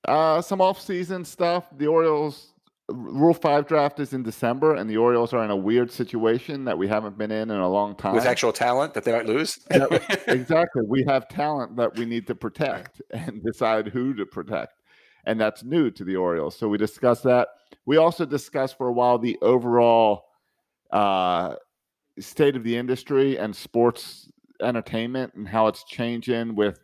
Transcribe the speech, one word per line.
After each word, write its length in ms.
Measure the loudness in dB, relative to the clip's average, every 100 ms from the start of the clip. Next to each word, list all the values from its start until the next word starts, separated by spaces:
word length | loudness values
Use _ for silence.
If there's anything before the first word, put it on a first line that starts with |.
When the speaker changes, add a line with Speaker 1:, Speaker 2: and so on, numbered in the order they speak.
| 0
Speaker 1:
Uh, 340 | 0 2 0
some 200 | -2 0
off-season 640 | 0 0 -6 -6 -6 -8
stuff. 420 | -10 -4 -2 -2 -6 -4
The 120 | 2
Orioles, 640 | 4 4 2 -2 -8 -20 _ _ _ -12
R-, 60 |
Rule 400 | -10 -8 4 4
five 320 | 4 2 2 2
draft 320 | 2 2 -2
is 140 | -6
in 100 | -4
December, 540 | -6 -2 -2 2 2 2
and 120 | 0
the 80 | 2
Orioles 380 | 4 4 2
are 100 | 0
in 60 | 0
a 60 | -2
weird 340 | 2 2 2
situation 760 | -4 -6 0 2 0 -2 -8 -4
that 120 | -2
we 80 | 0
haven't 320 | -2 -4 -8
been 140 | -6
in 180 | -4 -4
in 80 | -2
a 100 | 0
long 280 | 0 -2 -4
time. 180 | -2
Speaker 2:
With 120 | 0 0
actual 260 | 0 0
talent 420 | 0 0 0 -2
that 80 | -4
they 100 | -2
might 140 | -2 0
lose? 320 | -2 -2 -8 0
Speaker 1:
Yeah, 140 | 0 2
Speaker 2:
<laughs> 80 | -2 -2 -4 0
Speaker 1:
exactly. 540 | -2 2 0 2 -2 0
We 180 | 0 2
have 200 | 0 -2
talent 480 | -6 -4 -4 -6 -2
that 200 | -2 -2
we 100 | -6
need 220 | -6 -6
to 80 | -8
protect 680 | -8 -4 -4 -4 -12 -20 -14
Speaker 2:
Right. 140 | -12 -10
Speaker 1:
and 160 | -8
decide 460 | -8 -2 0 0 -2
who 260 | -4 -4
to 100 | -4
protect. 500 | -8 -8 -6 -6 -8 _ _ _ _ _
And 140 | -4 0
that's 240 | -2 -2
new 280 | -2 0 0
to 140 | -2
the 120 | -6 -2
Orioles. 400 | 0 -2 -4 -4
So 120 | -2
we 100 | 0
discussed 460 | -2 0 0 2
that. 240 | 2 2 2 -6 _ -14
We 140 | 2 4
also 260 | 4 2
discussed 540 | -4 -4 -6 -6 -6 -4
for 100 | -4
a 40 |
while 260 | 2 2 2
the 180 | 0 0
overall, 840 | 4 4 4 4 6 6 4 2 _ _ _ _ _ _ _
uh, 680 | 0 2 2 2 0 -2 -10 _ _ _ _ _ -20
state 380 | -12 2 2 2
of 80 |
the 100 | -4
industry 640 | -4 -2 -6 0 2 2 0
and 180 | -6
sports 760 | -8 -4 2 2 2 -16 -20 -20 _ _ _
entertainment 720 | -4 -4 -6 -6 -4 -6 -8
and 120 | -10 -4
how 200 | 2 2
it's 180 | 0
changing 680 | -14 -6 -6 -4 -2 -2 -2
with 240 | 0 0 -2